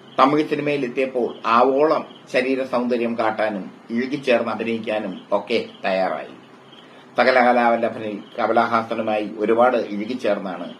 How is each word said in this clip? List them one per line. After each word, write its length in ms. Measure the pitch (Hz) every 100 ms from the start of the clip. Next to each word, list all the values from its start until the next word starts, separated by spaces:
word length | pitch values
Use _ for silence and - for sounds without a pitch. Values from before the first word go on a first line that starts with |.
| - -
തമിഴ് 280 | 139 151 151
സിനിമയിൽ 380 | 143 147 143 123
എത്തിയപ്പോൾ 500 | 123 131 127 117 - 110
ആവോളം 600 | 117 127 135 156 135 117 - -
ശരീര 300 | 131 127 131
സൗന്ദര്യം 540 | 131 123 123 120 117 117
കാട്ടാനും 520 | 110 101 107 101 90 - -
ഇഴുകിച്ചേർന്ന് 600 | 117 127 139 131 117 113
അഭിനയിക്കാനും 720 | 107 113 113 107 107 101 85 -
ഒക്കെ 340 | - - 113 - - 101
തയ്യാറായി. 560 | 95 92 78 67 - - - - - - - - -
സകലകലാവല്ലഭനിൽ 1080 | 123 127 123 123 117 113 113 113 107 101 - -
കമലഹാസനുമായി 920 | 110 113 113 117 113 113 110 107 107 104
ഒരുപാട് 400 | 107 113 123 120
ഇഴുകിച്ചേർന്നാണ് 960 | 101 101 110 127 110 101 95 82 82 78